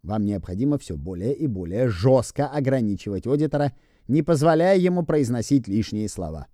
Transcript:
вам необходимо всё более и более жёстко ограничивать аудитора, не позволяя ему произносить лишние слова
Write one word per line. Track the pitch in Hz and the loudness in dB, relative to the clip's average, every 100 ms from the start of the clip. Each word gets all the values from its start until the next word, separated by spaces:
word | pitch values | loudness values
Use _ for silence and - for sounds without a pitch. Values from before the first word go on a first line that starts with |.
вам | 85 107 | -4 -2
необходимо | 104 101 87 92 139 143 | -2 -4 -6 -4 -2 -2
всё | - 78 | -4 -10
более | 78 90 110 | -8 -6 -4
и | 143 156 | -2 -4
более | 95 85 101 127 | -4 -4 -2 -2
жёстко | 90 120 127 110 - 139 | 2 4 4 2 -4 -4
ограничивать | 147 131 131 110 98 107 98 117 | -2 0 0 0 -2 -4 -6 0
аудитора, | 147 151 147 143 - _ _ - | 0 0 0 -2 -4 _ _ -2
не | 143 | 0
позволяя | 156 160 156 160 180 196 | 2 4 4 4 4 4
ему | 180 180 | 4 0
произносить | 165 151 120 123 - 143 110 | 0 0 2 -2 2 2 2
лишние | 104 104 107 107 | -2 -2 -4 -6
слова | - 82 78 - | -6 -8 -8 -14